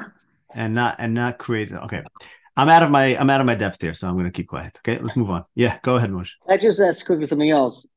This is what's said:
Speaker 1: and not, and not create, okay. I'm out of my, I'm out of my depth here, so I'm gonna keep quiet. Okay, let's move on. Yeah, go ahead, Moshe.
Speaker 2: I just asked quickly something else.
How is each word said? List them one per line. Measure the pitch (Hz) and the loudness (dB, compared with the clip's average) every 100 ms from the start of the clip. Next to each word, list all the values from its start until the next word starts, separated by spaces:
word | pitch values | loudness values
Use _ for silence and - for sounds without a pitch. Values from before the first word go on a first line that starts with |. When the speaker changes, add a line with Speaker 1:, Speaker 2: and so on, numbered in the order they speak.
| - _ _ _ _ | -12 _ _ _ _
Speaker 1:
and | 113 113 117 | -8 -4 -2
not, | 120 - | -2 -2
and | 113 117 | -4 -2
not | 127 123 | -4 -6
create, | - 110 101 | -6 -6 -6
okay. | 95 117 92 - - - - _ - | -10 -10 -12 -12 -20 -20 -20 _ 0
I'm | 143 | 6
out | 165 | 6
of | 156 | 6
my, | 139 135 123 | 4 4 2
I'm | 135 | 2
out | 135 | 2
of | 127 | 2
my | 107 | 0
depth | 98 - | -2 -4
here, | 82 82 | -8 -6
so | 92 | -6
I'm | 90 | -4
gonna | 87 | -4
keep | - 87 | -6 -10
quiet. | 69 - - | -10 -12 -10
Okay, | - 120 | -6 -4
let's | 113 127 | -4 -4
move | 104 | -2
on. | 87 - - | -4 -6 0
Yeah, | 120 - | 0 0
go | 127 123 | 0 0
ahead, | 107 | 0
Moshe. | 95 90 - - | -4 -10 -14 0
Speaker 2:
I | 196 | 2
just | 220 185 | 4 4
asked | 185 160 - | 2 0 -2
quickly | 170 147 | -2 0
something | 151 151 | 0 2
else. | 151 127 104 - | 2 2 -2 -10